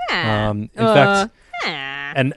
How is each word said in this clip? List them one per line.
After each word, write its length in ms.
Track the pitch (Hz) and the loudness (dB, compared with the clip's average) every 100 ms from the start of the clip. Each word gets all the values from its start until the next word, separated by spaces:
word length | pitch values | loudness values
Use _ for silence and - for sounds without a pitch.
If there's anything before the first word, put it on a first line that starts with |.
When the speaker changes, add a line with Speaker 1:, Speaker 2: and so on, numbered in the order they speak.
| 719 | -4
Speaker 1:
Yeah. 380 | - 113 107 107 | -2 0 0 0
Speaker 2:
Um, 220 | 104 110 | -2 -6
in 100 | - | -2
Speaker 1:
Uh, 100 | 226 | 4
Speaker 2:
fact, 400 | 208 196 196 208 - _ 698 | 6 6 2 0 -6 _ -8
Speaker 1:
yeah. 480 | 508 151 135 139 143 147 | -8 -6 -8 -8 -4 0
Speaker 2:
and, 180 | 131 | 0